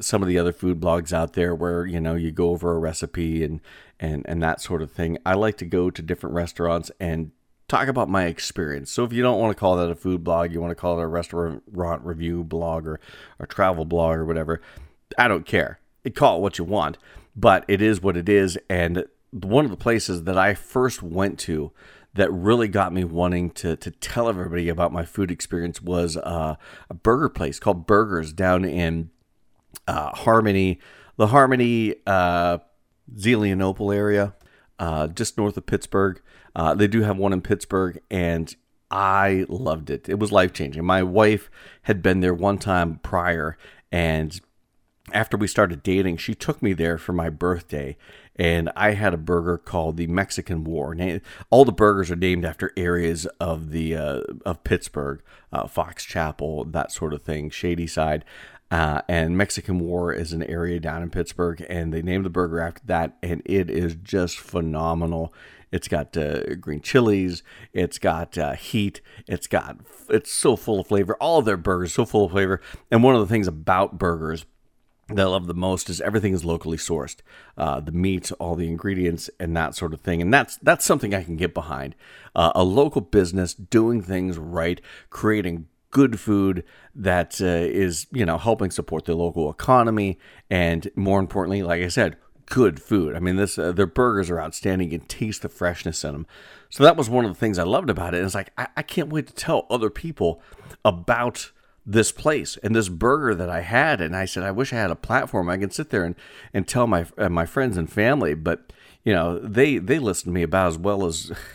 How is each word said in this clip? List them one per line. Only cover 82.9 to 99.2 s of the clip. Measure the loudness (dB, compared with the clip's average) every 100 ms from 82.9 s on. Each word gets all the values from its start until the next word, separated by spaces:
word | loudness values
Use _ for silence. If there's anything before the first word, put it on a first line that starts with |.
| 2
business | 2 4 4 0 -2
doing | -6 2 4 4 0
things | -2 -2 -2 -4
right, | -6 -2 -2 -2 -8 -20 -18
creating | -2 0 2 0 -4 -10 _ _
good | 4 4 4
food | 2 4 4 0 -6 -20 -20
that, | -4 0 2 0 -2
uh, |
is, | 0 2 0 2 0 -2 -6
you | -2
know, | 0 0
helping | 0 0 0
support | -4 -6 -6
the | -2
local | -2 -2 0 -4
economy, | -2 4 4 4 2 0 -4 -12 -20 -2
and | 0 2 0 -4 -2
more | 2 2
importantly, | 2 -2 -2 -2
like | 0 0
I | 0
said, | 2 0 0 _ _ -4
good | 4 4 4
food. | 0 2 2
I | -2
mean, | 0 2
this, | 0 0
uh, | 0
their | 2 0
burgers | 2 2 2 0
are | -2
outstanding. | -4 -4 -2 0 -2
You | -4
can | -10
taste | -6 -6 -6
the | -10
freshness | -4 -4 -2 -6 -6
in | -6
'em. | -8 -12 -16 -20 -20 -10
So | 6
that | 6 6
was | 0
one | 2
of | 0
the | 0
things | -2 0
I |
loved | 0 0 0
about | -4 -2
it. | -2
And | -2
it's |
like, | -4 -8 -10
I, | -8 -8
I |
can't | -6 -6 -4
wait | -4